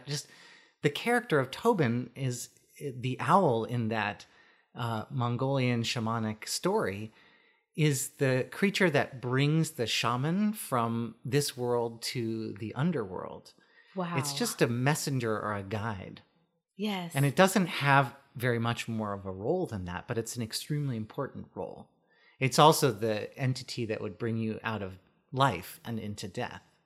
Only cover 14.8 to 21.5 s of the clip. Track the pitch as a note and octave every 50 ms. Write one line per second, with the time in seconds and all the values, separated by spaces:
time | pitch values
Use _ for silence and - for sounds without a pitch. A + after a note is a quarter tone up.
14.8 | B2+ C#3 D#3 - - D#3 C#3 B2+ A#2 A2+ G#2+ G2+ - G#2+ G#2 G2+ F#2+ G2 A2 G#2
15.8 | G2+ A2+ G#2 F#2+ G2 - G2 - - _ _ _ _ _ _ _ _ _ _ -
16.8 | G3+ G#3+ G3+ F#3 F3 E3 - C#3 C#3+ C#3+ C3 - F#3+ F#3+ - A3 F3 E3 - -
17.8 | C#3 C#3+ C#3 C#3 C#3 B2 - - _ _ - C3+ A#2+ B2+ A#2+ A#2 A#2 A#2 A#2 -
18.8 | - - A2+ A2 G#2+ G#2 G2+ G2 F#2+ G2 F#2 F#2+ G2+ B2+ F3 F#3 E3+ B2+ A#2 F#2+
19.8 | F#2 F2 F2 F2+ - - A#2 A2+ A2 - - A#2+ A#2 A2 - - - - D3+ D3
20.8 | D3 C#3 A#2+ A2 G#2+ - - - C#3 - - G2+ - -